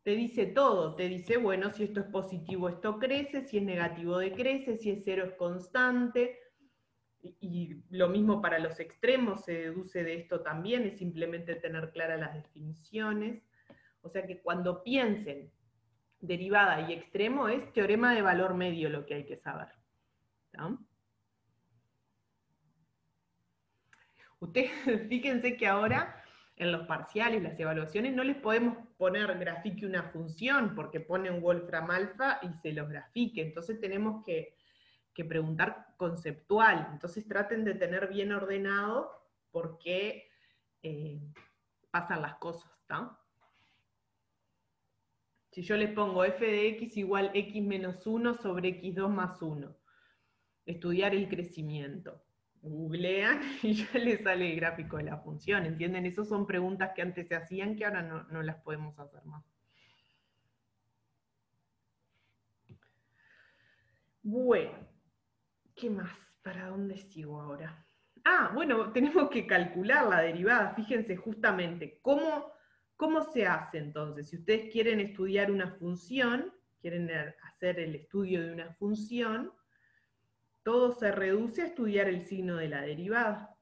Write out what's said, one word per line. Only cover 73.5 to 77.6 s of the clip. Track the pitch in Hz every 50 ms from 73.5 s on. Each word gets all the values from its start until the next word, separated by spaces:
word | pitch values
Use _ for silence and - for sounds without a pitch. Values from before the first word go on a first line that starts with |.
| 170 156 160 - -
entonces? | 160 147 147 - 151 151 151 143 143 147 -
Si | -
ustedes | 175 - 202 220 220 220 220
quieren | - 226 220 233 220 208
estudiar | 196 202 - - 185 196 190 202 202 202
una | 196 196 185 185 190
función, | - 170 175 180 180 - - 254 269 254 233 240 262 330 381 - _ _ _ _ _
quieren | - 175 170 175 175 165 165 151 147 - - _ -
hacer | - _ _